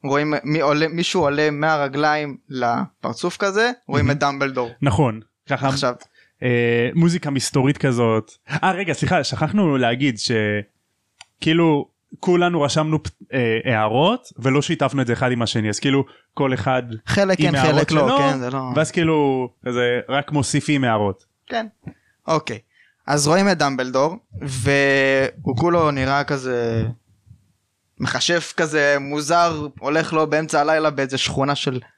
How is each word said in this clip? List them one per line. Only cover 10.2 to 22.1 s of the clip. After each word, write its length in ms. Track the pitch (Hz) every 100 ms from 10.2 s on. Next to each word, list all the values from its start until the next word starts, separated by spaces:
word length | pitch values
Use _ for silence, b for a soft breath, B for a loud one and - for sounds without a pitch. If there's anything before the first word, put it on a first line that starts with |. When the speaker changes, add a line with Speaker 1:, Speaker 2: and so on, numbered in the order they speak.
| - 117 107 104 101 _ _ _ _ _ - _
Speaker 2:
כאילו, 460 | - 165 170 147 - _ _ -
כולנו 420 | - 175 175 175
רשמנו 420 | 143 156 156 156
פ-, 40 | - - -
אה, 260 | 135 120 113 123
הערות, 640 | 113 107 117 165 240 - -
ולא 240 | 120 135
שיתפנו 400 | 143 160 139 139
את 60 | 120
זה 60 |
אחד 180 | 117 127
עם 100 | 123
השני, 280 | 113 - 107
אז 100 | 104
כאילו, 260 | 139 139 135 B B
כל 200 | - 139
אחד 300 | 127 107 127 120 110 -
Speaker 1:
חלק 340 | - 196 185
Speaker 2:
עם 60 | 151
Speaker 1:
כן, 40 | 139
Speaker 2:
הערות 200 | 131 143
Speaker 1:
חלק 120 | 143
לא, 160 | 156 143
Speaker 2:
שלו, 100 | -
Speaker 1:
כן, 220 | 139 135
זה 100 | 123
לא 220 | 135 131 127
Speaker 2:
ואז 160 | 156
כאילו, 580 | - 165 156 143 131 123 _ -
כזה, 340 | 123 120 120 -
רק 220 | 131 143
מוסיפים 520 | 147 131 147 - 147
הערות. 420 | 127 110 104 95 _ _ _
Speaker 1:
כן, 180 | 240 220 _ - B B